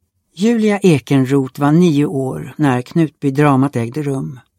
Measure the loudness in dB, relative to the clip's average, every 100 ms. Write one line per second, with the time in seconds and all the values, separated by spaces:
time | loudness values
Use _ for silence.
0 | _ _ _ -2 0 2 0 2 2 2
1 | 2 0 2 0 -2 -2 0 4 4 2
2 | -2 -4 -6 -8 -12 -4 -2 -2 -2 -2
3 | -2 -2 -4 0 2 2 0 -2 -6 -6
4 | -6 -6 -8 -14 _